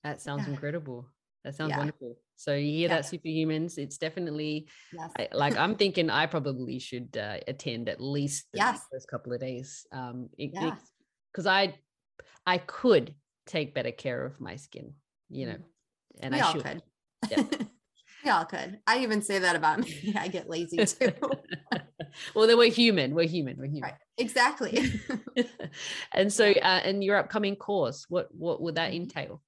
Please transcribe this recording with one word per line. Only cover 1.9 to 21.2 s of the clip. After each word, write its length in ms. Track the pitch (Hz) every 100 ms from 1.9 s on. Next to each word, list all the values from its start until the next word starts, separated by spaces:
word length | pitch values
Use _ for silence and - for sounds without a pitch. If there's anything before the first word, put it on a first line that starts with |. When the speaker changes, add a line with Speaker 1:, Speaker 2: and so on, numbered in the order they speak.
| - 123 120 _ _
Speaker 1:
So 180 | - 143
you 160 | 147
hear 180 | 156 170
Speaker 2:
Yeah. 120 | 160
Speaker 1:
that, 40 | 143
Superhumans? 680 | 170 160 156 160 156 165 156
It's 200 | 143 -
definitely, 720 | 160 160 170 151 151 151 151 - -
Speaker 2:
Yes. 180 | 170 160 -
Speaker 1:
I, 80 | 110
like, 240 | - 143 110
I'm 180 | 170 214
thinking 340 | 202 180 160
I 160 | 107 160
probably 520 | 165 143 131 123 127
should, 380 | - 123 123 127
uh, 220 | 104 98 -
attend 420 | 135 151 117 117
at 100 | -
least 500 | 131 143 143 143 -
the 60 | 180
Speaker 2:
Yes. 220 | 226 226 -
Speaker 1:
first 180 | 135 -
couple 240 | 131 123
of 80 | 120
days. 440 | 131 123 135 - -
Um, 380 | 135 123 123 120 -
it, 140 | 147
Speaker 2:
Yeah. 220 | 175 160 -
Speaker 1:
it's, 160 | _ _ _ _ _
'cause 140 | - 185
I, 340 | 190 196 - _ _ _ - - _ -
I 140 | 180
could 540 | 175 - 254 180 123 - _ _ -
take 280 | 170 147
better 180 | 139 123
care 320 | 117 139 123 135
of 140 | 139
my 160 | - 110
skin, 400 | - - - 143 _ _ _
you 180 | 135 123
know, 60 | 101
Speaker 2:
Mm-hmm. 640 | - _ _ _ _ -
Speaker 1:
and 120 | 131
Speaker 2:
We 60 | 131
Speaker 1:
I 40 |
Speaker 2:
all 100 | 202
Speaker 1:
should. 100 | 160
Speaker 2:
could. 200 | 139 165 _ _ _ _ 214
Speaker 1:
Yeah. 140 | -
Speaker 2:
<laughs> 260 | 226 311 233 _ _ _ _ -
We 60 | 294
all 160 | 190 165
could. 340 | - 135 202 -
I 120 | 240
even 180 | 247 214
say 180 | 202 196
that 180 | 185 170
about 240 | 156 151
me. 320 | 247 - 202
<laughs> 40 | 202
I 120 | 175
get 200 | 185 -
lazy 360 | 165 170 170 202
too. 260 | - 247
Speaker 1:
<laughs> 40 | -